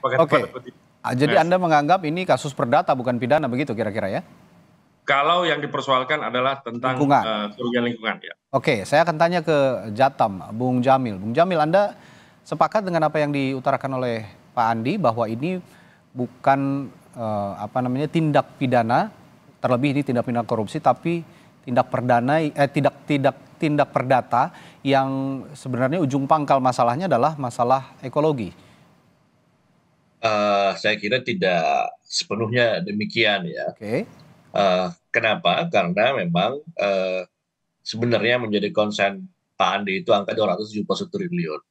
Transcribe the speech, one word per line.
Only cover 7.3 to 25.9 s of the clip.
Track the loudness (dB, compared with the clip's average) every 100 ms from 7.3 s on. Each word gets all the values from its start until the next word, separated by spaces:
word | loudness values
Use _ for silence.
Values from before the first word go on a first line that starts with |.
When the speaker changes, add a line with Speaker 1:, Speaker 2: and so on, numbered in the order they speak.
| -4 -4 -6
Speaker 1:
kerugian | -2 -2 -2
lingkungan, | -4 -6 -6
ya. | -10 -20 _
Speaker 2:
Oke, | -2 0 -2
saya | 2 2
akan | 2 2
tanya | 0 0
ke | 0 2 2 0 -6 0
Jatam, | 0 2 -2 -2 -10
Bung | -4 -2 0
Jamil. | 4 4 2 -6
Bung | -4
Jamil, | 0 2 2
Anda | 2 2 2 -4 -20 -20 -20 _
sepakat | -12 0 2 2
dengan | 0 0 0
apa | 0
yang | 0
diutarakan | 0 -2 -2 -2 -2 -4 -4
oleh | -4 -4 -8 -18 _
Pak | -2 0 0
Andi | -2 0
bahwa | 0 0
ini | -2 -2 -4 -6 -10 -20 -20 _ _
bukan, | -8 -8 -2 2 2 2 -4 -6 -14 -20 -8
eh, | -4 -4 -4 -6
apa | -6 -4
namanya, | -2 -2 -2
tindak | 0 2 2 0 -4
pidana, | 0 2 2 0 0 -8 -20 -20 _ _
terlebih | -2 0 2 0
ini |
tindak | 0 -2 0
pidana | -2 -2
korupsi, | -2 -4 0
tapi | 0 0 -2 -4 -6 -20 -20 _
tindak | -2 0 0
perdana, | -2 2 2 4 0
eh, | 0 0 0
tidak, | 2 0 -2 -2
tidak, | 2 2 -2 -20 -4
tindak | 0 2 0
perdata | 0 2 0 2 0 0 -4 -20 -8
yang | 0 2 2 -2 -4 -6 -10
sebenarnya | -14 -6 0 0